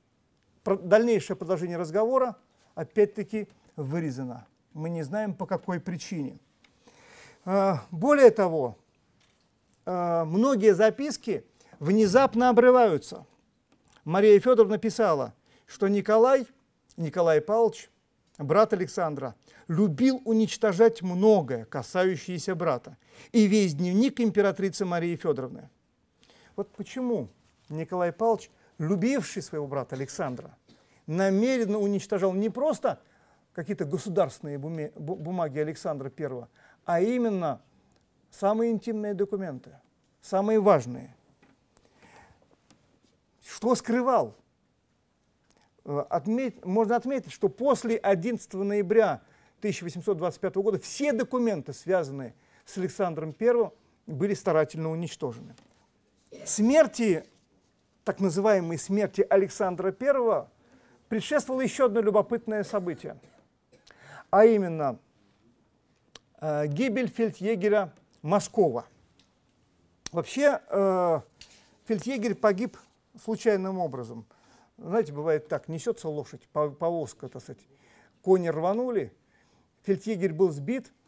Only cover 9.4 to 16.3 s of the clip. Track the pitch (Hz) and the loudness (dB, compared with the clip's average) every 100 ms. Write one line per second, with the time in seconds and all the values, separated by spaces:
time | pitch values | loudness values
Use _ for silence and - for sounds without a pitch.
9.4 | _ _ _ _ - 180 175 170 160 185 | _ _ _ _ -8 -4 0 0 0 2
10.4 | 262 240 208 185 220 220 294 - 233 139 | 2 4 6 6 4 2 -6 -8 -6 -8
11.4 | - _ _ - 147 214 208 233 269 226 | -8 _ _ -6 2 4 6 6 4 4
12.4 | 247 240 254 254 220 151 - - - _ | 4 6 8 8 6 2 -4 -16 -18 _
13.4 | _ _ _ _ _ _ 151 185 214 202 | _ _ _ _ _ _ -2 4 8 8
14.4 | 254 233 202 214 226 - 208 147 117 - | 8 6 6 4 -2 0 2 2 -2 -10
15.4 | _ _ _ - 196 202 196 220 247 | _ _ _ -4 0 0 2 4 6